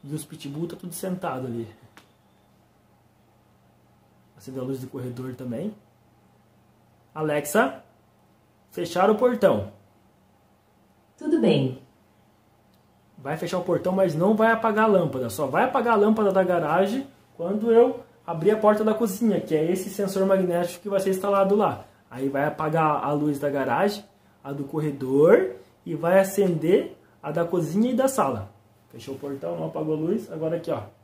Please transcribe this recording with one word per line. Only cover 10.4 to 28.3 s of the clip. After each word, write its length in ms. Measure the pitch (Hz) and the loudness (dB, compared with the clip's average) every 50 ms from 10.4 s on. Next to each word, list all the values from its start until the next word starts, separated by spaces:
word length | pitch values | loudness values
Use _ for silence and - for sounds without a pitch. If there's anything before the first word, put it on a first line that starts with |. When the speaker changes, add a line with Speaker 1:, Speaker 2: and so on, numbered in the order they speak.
| _ _ _ _ _ _ _ _ _ _ _ _ _ _ _ | _ _ _ _ _ _ _ _ _ _ _ _ _ _ _
Speaker 2:
Tudo 240 | _ - 302 339 320 | _ -2 0 2 4
bem. 400 | 226 190 156 143 131 127 - - - _ _ _ _ _ _ _ _ _ _ _ _ _ _ _ _ _ _ _ _ _ _ _ _ _ _ | 4 4 4 4 2 -2 -4 -8 -16 _ _ _ _ _ _ _ _ _ _ _ _ _ _ _ _ _ _ _ _ _ _ _ _ _ _
Speaker 1:
Vai 180 | - 127 135 156 | -14 -8 -8 -6
fechar 220 | 160 175 165 - | -6 -6 -6 -6
o 60 | 180 175 | -6 -2
portão, 280 | - 170 156 - 180 | -2 -2 0 0 -2
mas 220 | 185 190 190 180 151 | 2 2 2 2 2
não 220 | 151 175 202 220 | 0 2 2 4
vai 160 | 208 220 226 | 4 4 4
apagar 340 | 226 220 - 226 208 214 220 | 2 2 0 0 2 2 4
a 20 | |
lâmpada. 440 | 220 202 185 165 143 - 131 127 117 | 4 4 4 2 2 -4 -4 -6 -6
Só 160 | - - 151 | -4 -4 -4
vai 160 | 135 135 175 240 | -2 0 0 0
apagar 320 | 254 - 247 226 240 226 | 2 0 0 2 2 4
a 20 | |
lâmpada 340 | 208 202 214 220 226 214 196 | 4 4 4 4 4 2 2
da 120 | 180 190 185 | 4 4 2
garagem 640 | 175 180 170 156 147 156 180 196 202 226 269 269 - - _ _ _ _ | 4 2 0 0 0 2 2 2 0 0 -4 -6 -8 -16 _ _ _ _
quando 360 | - 165 180 202 214 220 233 | -8 -6 -4 -4 -2 0 4
eu 320 | 226 226 247 269 269 - - _ _ _ _ | 6 6 6 6 2 -6 -12 _ _ _ _
abrir 260 | - 170 160 165 202 | -8 -6 0 2 2
a 60 | 214 | 2
porta 260 | 214 - 208 208 208 214 | 4 4 4 4 4 2
da 100 | 220 208 | 0 0
cozinha, 480 | 214 240 214 185 - 233 220 190 165 | 0 -2 -4 -2 0 0 0 0 0
que 140 | - - 156 | -2 0 0
é 160 | 151 156 170 | 0 2 0
esse 180 | 190 185 - - | 0 -2 -4 -8
sensor 360 | - - 202 185 190 196 190 | -6 -4 -4 -2 0 0 2
magnético 560 | 196 196 190 190 175 170 175 175 175 - - - | 2 4 2 2 2 0 0 0 -2 -6 -8 -8
que 60 | 208 | -2
vai 100 | 196 190 | -2 0
ser 100 | 190 190 | 0 0
instalado 460 | 190 185 - 202 202 196 196 190 202 | -2 0 0 0 2 2 4 4 4
lá. 300 | 214 202 165 - - - - _ _ _ _ | 2 2 0 -2 -6 -14 -20 _ _ _ _
Aí 200 | 113 127 135 139 | -10 -6 -6 -2
vai 160 | 139 139 143 | 0 0 0
apagar 580 | 151 147 - 156 156 156 165 156 156 147 - - | 0 -2 -4 -4 -2 0 2 2 2 2 0 -2
a 80 | 143 | -2
luz 280 | 147 147 151 151 143 143 | -2 0 0 -2 -2 -2
da 100 | 147 143 | -2 -2
garagem, 560 | 139 139 131 131 120 147 190 208 202 - - _ _ _ _ _ _ _ _ | -2 -2 -2 0 0 0 0 0 -2 -4 -14 _ _ _ _ _ _ _ _
a 100 | 135 143 | -12 -10
do 100 | 143 139 | -8 -8
corredor, 920 | 139 - 156 151 151 139 131 127 127 131 139 151 170 214 359 381 - - - - _ _ _ _ | -6 -6 -4 -4 -4 -4 -4 -4 0 4 6 8 8 8 6 4 0 -6 -12 -18 _ _ _ _
e 120 | 170 165 | -10 -8
vai 240 | 147 151 170 185 190 | -4 0 4 4 4
acender 760 | 190 190 - 208 196 185 170 156 147 160 190 262 - - - _ _ _ _ _ | 4 4 0 0 2 2 2 0 2 2 2 2 2 -2 -12 _ _ _ _ _
a 100 | - 156 | -10 -6
da 120 | 151 170 170 | -2 -2 -2
cozinha 480 | 170 - 180 160 147 160 202 226 254 | 0 0 -2 -2 -2 0 0 0 0
e 40 | 254 | 0
da 120 | 226 262 | 0 0
sala. 460 | 269 - - 165 135 | 0 0 0 -2 -2